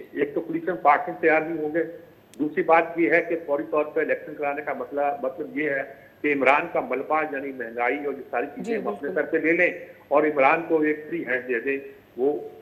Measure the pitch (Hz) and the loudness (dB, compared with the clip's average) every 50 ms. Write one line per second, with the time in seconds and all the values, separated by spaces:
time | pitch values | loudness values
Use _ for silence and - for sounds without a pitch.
0 | - - - 139 143 143 - 175 - - 160 165 - 185 180 - - 147 143 139 | -12 -8 -2 -2 -2 0 -2 -4 -4 -4 -6 -4 -2 -4 -4 4 6 6 6 6
1 | - 175 165 - 175 160 156 160 156 165 165 151 151 151 151 170 156 - - - | 2 -4 -4 2 2 4 4 4 2 0 -4 -4 -4 -2 -2 -2 -2 -2 -8 -14
2 | - - - - _ _ - - 151 151 - 190 170 160 160 170 165 - 165 170 | -18 -20 -20 -20 _ _ -6 -4 -4 -2 0 0 2 4 4 4 4 2 0 0
3 | 165 143 160 170 - - 165 165 - 147 143 147 156 - 160 151 151 151 - 160 | 2 4 4 2 2 0 -4 -4 -2 -2 -2 -2 -2 0 0 0 0 0 -2 -2
4 | 151 127 127 123 - 156 151 147 147 143 143 147 147 147 135 127 123 - 139 143 | 0 0 -2 -4 -4 -10 -8 -4 -4 -4 -4 -4 -6 -6 -6 -6 -8 -6 -2 -2
5 | 143 143 143 - 131 131 - - 147 131 127 143 156 143 139 135 139 - - - | 0 0 -2 -2 -4 -6 -4 -6 -10 -6 -4 -4 -2 -2 -2 -2 -4 -6 -12 -18
6 | - - - _ - 147 143 139 131 127 143 151 170 - - 160 135 120 127 135 | -20 -20 -12 _ 0 0 2 6 6 6 6 6 4 0 -2 -2 -2 0 -4 -4
7 | 139 - 156 156 151 143 139 135 143 139 131 127 113 113 113 120 120 127 139 147 | 0 0 0 0 0 -2 -4 -6 -6 -6 -8 -8 -8 -8 -2 0 0 0 0 0
8 | 143 139 127 127 - - - 120 139 143 - - 185 226 226 202 - 117 104 - | -2 -4 -6 -6 -8 -4 -4 -4 -4 -4 -8 -8 -4 -4 -4 -2 -2 -4 -6 -4
9 | 139 180 185 156 143 - 165 156 151 160 170 170 175 160 - - - - - - | -6 -4 -2 -2 -2 0 0 2 2 2 4 4 2 0 0 -6 -12 -16 -20 -20
10 | - - 139 151 151 151 147 143 131 139 160 165 165 - 165 156 151 151 151 151 | -4 2 4 4 4 4 4 6 6 6 6 4 2 2 2 2 4 2 0 -2
11 | - - 170 165 - 117 127 123 123 131 123 113 123 139 139 139 - - - - | -4 -6 -6 -6 -2 -2 -4 -4 -2 -2 -2 -2 0 -2 -4 -4 -6 -12 -18 -20
12 | - _ - 117 127 147 151 - - - - - | -20 _ -4 0 0 0 0 -2 -6 -12 -16 -18